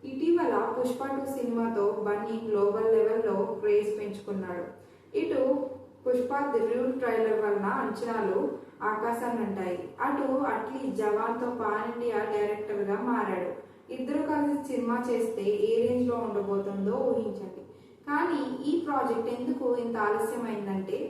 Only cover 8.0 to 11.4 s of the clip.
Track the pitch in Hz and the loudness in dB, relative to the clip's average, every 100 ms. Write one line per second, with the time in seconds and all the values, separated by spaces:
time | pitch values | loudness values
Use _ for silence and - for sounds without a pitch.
8 | 233 226 202 185 - - - - 208 214 | -2 -2 0 2 0 -4 -12 -6 -4 -2
9 | 233 233 240 233 202 196 180 175 - - | -2 -2 -2 -2 -2 -2 -4 -4 -6 -4
10 | 262 285 269 262 285 226 220 262 254 196 | -2 0 0 2 0 -2 -4 -4 -4 0
11 | 208 208 233 247 | 2 2 0 -2